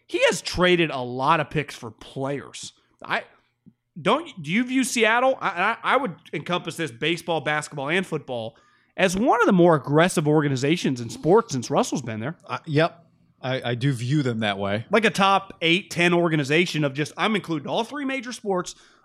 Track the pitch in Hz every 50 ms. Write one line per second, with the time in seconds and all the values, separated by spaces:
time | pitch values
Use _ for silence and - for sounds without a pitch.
0 | _ - - 415 523 494 - - - - - - 180 180 180 165 170 151 135 131
1 | 123 123 123 127 131 147 165 160 147 - - 156 135 - - - - 113 101 _
2 | - - - 135 135 135 143 131 82 62 - - - - _ _ _ _ _ _
3 | - - 180 226 - - _ _ _ _ _ _ _ - _ _ _ _ - 170
4 | 135 190 233 302 339 302 254 190 135 147 180 226 254 247 254 269 247 - - 247
5 | 214 214 226 247 254 262 262 - - 185 180 170 185 214 226 - - 180 214 262
6 | 277 208 156 - _ - - 160 127 - 175 180 175 170 156 - 165 135 117 113
7 | 151 156 175 165 - - 165 156 131 151 151 151 143 - 151 147 135 143 165 190
8 | 190 - 160 147 123 - 127 117 110 113 - _ _ _ _ _ _ _ - -
9 | 185 196 175 190 233 302 415 480 453 320 208 175 170 175 165 147 - 135 143 156
10 | 170 190 - 190 156 147 147 156 147 147 135 123 131 143 165 170 - 180 135 123
11 | 117 117 117 127 - 156 190 226 226 - 143 127 113 - 139 170 175 - - 160
12 | 120 123 110 107 110 143 170 _ _ - 120 123 - 170 143 151 160 170 - -
13 | _ _ _ _ _ _ _ _ - 127 131 131 127 123 123 120 131 143 135 110
14 | 123 123 147 156 135 127 117 110 110 104 101 98 101 98 101 110 120 - 196 226
15 | 208 208 - - 196 196 196 190 190 - - - 170 165 170 196 - - - 170
16 | 175 175 175 175 170 170 160 156 139 127 151 170 185 170 - 151 151 139 127 143
17 | 147 - - - 170 208 220 190 - - 165 147 127 117 147 196 233 226 262 294
18 | 285 269 269 269 220 247 226 - - 208 190 180 170 - - _ _ _ _ _
19 | _